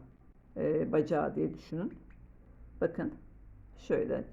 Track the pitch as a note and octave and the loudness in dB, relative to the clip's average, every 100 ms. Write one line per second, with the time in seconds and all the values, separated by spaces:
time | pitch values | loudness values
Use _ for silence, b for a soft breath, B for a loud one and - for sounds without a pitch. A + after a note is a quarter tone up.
0 | - - - - - - D3 D#3 - D#3 | -12 -20 -20 -20 -12 0 2 4 6 4
1 | D3+ D#3+ D3+ D3 D#3 - - D#3 A3 - | 6 4 2 2 0 -2 -6 -2 -2 -6
2 | - - - - - - - - E3+ - | -16 -20 -20 -20 -20 -18 -16 0 0 2
3 | - - - - - - - - - D#3 | -4 -4 -16 -20 -20 -20 -18 -18 2 2
4 | A#2 C3 - | 4 0 -2